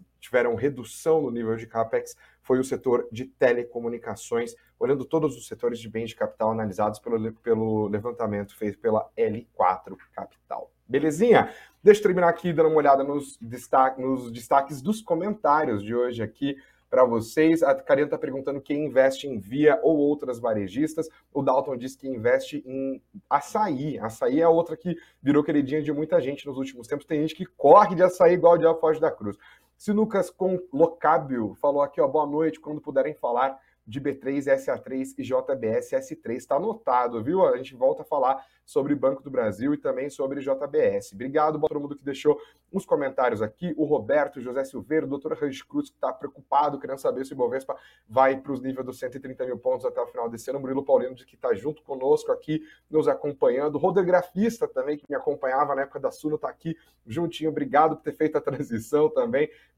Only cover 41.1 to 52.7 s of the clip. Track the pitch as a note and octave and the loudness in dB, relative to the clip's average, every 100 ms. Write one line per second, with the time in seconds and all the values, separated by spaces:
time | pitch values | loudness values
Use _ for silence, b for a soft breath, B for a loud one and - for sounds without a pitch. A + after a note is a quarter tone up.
41.1 | G2 B2+ D3+ D3+ D3 D#3 D3 C#3+ C#3 C#3 | -10 -4 0 0 0 -2 -2 -8 -10 -8
42.1 | C3+ D3+ D3 B B _ G3 - D#3 C#3 | -2 0 0 B B _ -6 -2 -2 0
43.1 | - B2 G#2+ A2+ - F3 D3+ C#3+ C3+ G#2+ | 0 0 0 -4 -6 -6 -2 0 0 2
44.1 | D3 C#3 C3+ B2 C3 C3+ B2 B2+ D#3 C3+ | 0 0 -6 -8 -6 -6 -8 -2 -2 -2
45.1 | C#3+ D#3 D#3 D3 C3+ - D3 D3 - A3 | -6 -6 -4 -6 -6 -8 -6 -6 -6 -6
46.1 | - C#3 C#3 - C#3 D3 C#3 C3 C3+ C#3 | -6 -12 -12 -2 0 0 -4 -8 -4 -4
47.1 | B2 C3+ C3+ A#2+ C3 - - B B - | -4 -6 -4 -2 -2 -6 -12 B B -2
48.1 | B2+ C3+ C3+ C#3+ C3 C3 C3 B2+ - B2+ | 2 4 2 -4 -8 -6 -8 -10 -8 -10
49.1 | C3+ C3 C3 B2+ A#2+ B2+ B2+ B2+ A#2+ A#2+ | -10 -12 -8 -8 -4 -2 -2 -4 -4 -6
50.1 | B2 A#2 A2+ - C#3 C3 C3+ C3+ C3 B2+ | -6 -8 -8 -8 -6 -4 -4 2 2 2
51.1 | B2+ - _ B2 G2 C#3 D3+ - C3+ C3+ | -8 -20 _ -2 -2 -4 -8 -10 -4 2
52.1 | D3+ - B2 - D#3 B | 2 2 -4 -2 -6 B